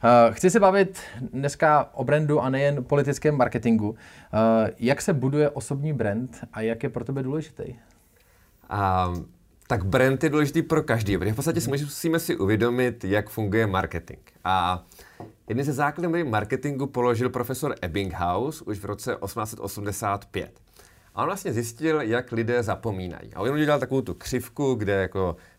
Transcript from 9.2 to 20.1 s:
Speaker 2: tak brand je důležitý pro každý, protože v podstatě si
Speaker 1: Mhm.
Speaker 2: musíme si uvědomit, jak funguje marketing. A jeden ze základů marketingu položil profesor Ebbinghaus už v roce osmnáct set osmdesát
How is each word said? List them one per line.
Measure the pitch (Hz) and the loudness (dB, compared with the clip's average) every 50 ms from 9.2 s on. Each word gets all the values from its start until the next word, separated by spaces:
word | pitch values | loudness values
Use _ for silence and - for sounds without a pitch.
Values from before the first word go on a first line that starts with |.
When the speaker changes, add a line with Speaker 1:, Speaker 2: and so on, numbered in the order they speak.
| 78 - - _ _ _ _ _ _ _ | -8 -12 -18 _ _ _ _ _ _ _
Speaker 2:
tak | - 107 90 | -2 -2 0
brand | 190 170 - 127 131 135 131 165 | 2 4 4 4 4 4 2 0
je | 156 | 2
důležitý | 139 151 151 143 147 165 | 2 2 2 2 2 -2
pro | 156 - 160 156 151 | 0 2 0 0 2
každý, | - 120 113 110 101 101 87 | 2 0 0 2 0 0 0
protože | 87 101 107 | 0 0 -2
v | |
podstatě | 123 139 160 165 170 | 0 -2 -2 -2 -2
si | 135 113 | -2 -2
Speaker 1:
Mhm. | 135 143 147 | -2 -2 -4
Speaker 2:
musíme | 143 - - - 170 160 165 | -6 -8 -4 -2 0 0 0
si | 165 - 175 - | 0 -2 -2 0
uvědomit, | 95 95 107 110 113 120 120 123 127 123 113 113 - | 2 2 2 2 2 2 2 2 0 0 0 -4 -2
jak | 95 98 104 104 - | 0 0 0 0 -2
funguje | - - 110 101 95 113 113 101 | -6 -4 -4 0 2 2 2 2
marketing. | 95 95 - - - 85 - - - - _ - _ _ _ | 0 -2 -2 -2 -6 -8 -10 -10 -20 -20 _ -20 _ _ _
A | 92 92 92 87 87 92 - - _ - - - - - _ 110 107 - _ _ - | 0 0 0 0 0 -2 -4 -6 _ -20 -20 -20 -20 -20 _ -20 -20 -20 _ _ -6
jeden | 113 120 143 | -4 -2 -2
ze | 143 143 | -2 -2
základů | 120 147 143 147 - 170 175 165 170 170 139 | 0 -2 -2 -2 -2 -4 -2 -2 -2 -2 0
marketingu | 107 104 104 107 - - - 147 143 131 139 139 | -2 -2 -2 -2 -4 -4 -4 -4 -4 -4 -6 -4
položil | - 123 120 123 120 110 123 123 | -2 0 2 2 2 2 0 -2
profesor | - 123 120 117 131 131 - 147 - - | -2 -4 -4 -4 -6 -4 -4 -4 -4 -4
Ebbinghaus | - 85 80 101 98 95 80 - 87 87 90 98 120 143 156 - | -6 -4 -2 -2 -4 -4 -4 -2 -2 -2 0 0 -2 -4 -6 -8
už | - - 107 98 | -8 -8 -8 -8
v | 98 | -6
roce | - 104 101 - 127 113 | -8 -8 -6 -4 -6 -6
osmnáct | - - 98 - 117 110 110 | -4 -6 -8 -6 -6 -6 -6
set | - - | -8 -10
osmdesát | - 98 - - 101 101 98 - - 104 | -10 -10 -8 -6 -6 -6 -6 -4 -2 -2